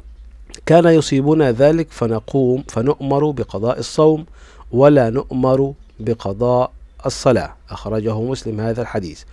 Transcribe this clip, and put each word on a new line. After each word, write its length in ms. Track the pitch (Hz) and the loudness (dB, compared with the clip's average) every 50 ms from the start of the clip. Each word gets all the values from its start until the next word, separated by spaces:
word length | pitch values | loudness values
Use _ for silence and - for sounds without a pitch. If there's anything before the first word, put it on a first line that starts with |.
| - - - - - - - - - - - - - | -20 -20 -20 -20 -20 -20 -20 -20 -20 -20 -20 -14 0
"كان 200 | - 156 170 170 | 4 4 6 6
يصيبنا 680 | 170 165 160 147 - 143 135 135 147 156 160 151 131 | 6 4 4 2 2 -2 0 2 2 2 2 2 0
ذلك 380 | 117 113 135 147 160 165 160 - | 2 4 2 2 2 2 -2 -6
فنقوم، 760 | - - 120 113 113 110 - - - 139 131 123 127 135 143 - | -6 -6 -4 -2 -2 -4 -6 -4 -2 0 0 0 0 -2 -6 -6
فنؤمر 640 | - 117 117 139 151 - 139 135 139 143 151 151 | -6 -2 -2 -2 -2 -2 -2 -2 0 0 0 -2
بقضاء 480 | 143 127 107 - - 95 107 120 131 - | -2 -6 -8 -8 -6 -6 -4 -4 -4 -4
الصوم 480 | - - - - 156 156 156 156 160 - - - - - - - - - | -6 -6 0 2 4 4 4 2 -4 -12 -20 -20 -20 -20 -20 -20 -16 -4
ولا 380 | - 120 135 147 147 139 120 113 | 2 4 6 6 6 6 4 2
نؤمر 640 | 113 135 - - 131 127 127 131 131 135 139 139 139 - - - _ - | 0 -4 -6 -4 -4 -2 0 2 2 2 0 -2 -4 -12 -20 -20 _ -8
بقضاء 720 | 110 110 113 - - 98 98 101 123 123 123 123 127 - - - - - _ - - | -6 -6 -6 -4 -4 -8 -6 -4 -2 0 0 0 0 -2 -6 -16 -20 -20 _ -8 -8
الصلاة". 480 | 135 - - - 139 120 98 78 - - _ - - | -8 -8 -2 0 0 0 0 -2 -6 -12 _ -20 -18
أخرجه 500 | 98 - - 104 110 110 107 113 110 110 | -16 -12 -8 -6 -6 -4 -4 -4 -4 -4
مسلم 400 | 113 127 135 127 - 117 107 107 | -4 -6 -8 -8 -8 -8 -8 -6
هذا 220 | 110 117 113 120 | -4 -4 -4 -4
الحديث. 400 | 117 - - 110 95 82 76 - - - | -6 -6 -6 -8 -8 -8 -14 -16 -20 -20